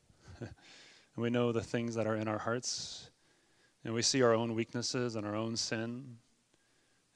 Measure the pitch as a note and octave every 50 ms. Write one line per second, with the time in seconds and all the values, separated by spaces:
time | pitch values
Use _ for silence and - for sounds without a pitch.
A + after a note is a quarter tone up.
0 | _ _ - _ - - - - A#2 - - - - - - - - - - -
1 | - _ - A#2 A#2 A#2 A#2+ B2 A#2+ A#2+ A2+ A2+ G#2+ - - A#2+ A#2 A#2 A2+ A2+
2 | G#2+ A2 A2+ A2 G#2+ A2 G#2+ G#2+ - A2+ A#2 B2+ - - - - - - - -
3 | - - _ _ _ _ _ _ _ _ _ _ _ _ _ _ - A#2+ A2+ A#2
4 | A2+ - - C3+ B2 A#2 A2+ A2 A#2 A#2 A2+ A2 A2 - - B2 A2+ - - B2+
5 | B2 B2 A2 A2 G#2 G#2 G#2 G#2+ A2+ A2+ A2+ A2 - - A#2+ A2+ A2+ A#2 A#2+ B2+
6 | C#3 B2+ A#2 A2+ _ _ _ _ _ _ _ _ _ _ _ _ _ _ _ _
7 | _ _ -